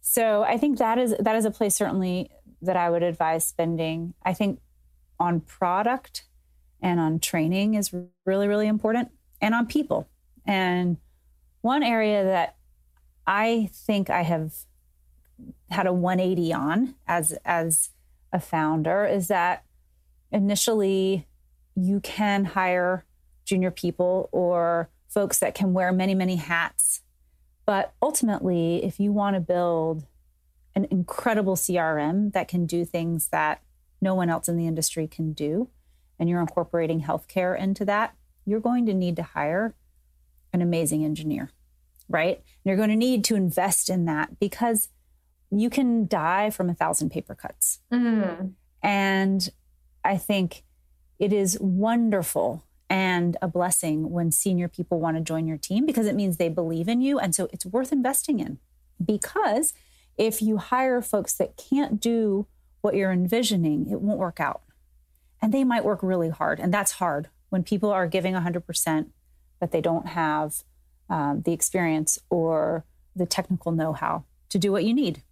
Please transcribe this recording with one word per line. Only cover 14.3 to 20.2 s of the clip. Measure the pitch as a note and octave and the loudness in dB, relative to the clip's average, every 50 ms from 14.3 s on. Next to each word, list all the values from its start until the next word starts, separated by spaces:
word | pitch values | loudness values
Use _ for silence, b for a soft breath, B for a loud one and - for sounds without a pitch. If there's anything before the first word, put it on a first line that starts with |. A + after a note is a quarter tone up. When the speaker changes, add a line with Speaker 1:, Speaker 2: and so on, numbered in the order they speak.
| E3+ D#3+ D#3+ D#3 - - - _ _ _ _ _ _ _ _ _ _ _ _ _ _ _ - - - _ _ _ | 0 -2 -2 -6 -10 -14 -18 _ _ _ _ _ _ _ _ _ _ _ _ _ _ _ -20 -20 -20 _ _ _
Speaker 1:
had | - G3+ F#3+ | -4 -2 0
a | F#3 F#3 | 2 2
one | F3+ F3 F3+ F#3 F#3 | 2 2 2 2 2
eighty | F#3 F3+ F#3 F3 E3+ D#3+ E3 | 2 2 2 0 0 0 0
on | - C3+ D3 E3 G3+ B3+ C4 - _ _ | -2 0 0 2 0 0 0 -4 _ _
as, | - E3+ F3 D#3+ D3+ - - _ | -2 0 0 0 0 -4 -4 _
as | - E3+ E3+ E3 E3 D#3+ - - - - _ _ _ _ _ _ _ - | 0 0 0 2 2 0 0 0 -2 -8 _ _ _ _ _ _ _ -4
a | F#3 | -4
founder | D3+ - - D#3+ D#3 D#3 D#3 D#3+ D3+ D#3+ F3 G3 G#3 | -2 0 -2 0 2 2 2 2 2 2 2 2 2
is | G3+ - G3+ F3+ E3+ | 2 2 0 0 0
that | G3+ F#3 E3+ F3+ F3+ - - _ _ _ _ _ _ _ _ _ _ _ | 0 2 2 0 0 -2 -6 _ _ _ _ _ _ _ _ _ _ _